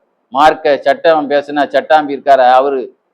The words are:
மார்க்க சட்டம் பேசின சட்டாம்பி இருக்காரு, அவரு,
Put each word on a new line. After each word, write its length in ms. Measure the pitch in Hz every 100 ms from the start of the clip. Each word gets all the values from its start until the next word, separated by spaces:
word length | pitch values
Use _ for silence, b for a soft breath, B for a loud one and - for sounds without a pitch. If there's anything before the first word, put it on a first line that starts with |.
| _ _ _
மார்க்க 440 | 127 156 156 156 135
சட்டம் 520 | 139 131 170 160 139
பேசின 340 | 143 139 147 135
சட்டாம்பி 480 | 139 - 156 147 139
இருக்காரு, 360 | 139 135 123
அவரு, 300 | 131 139 135 104 _ _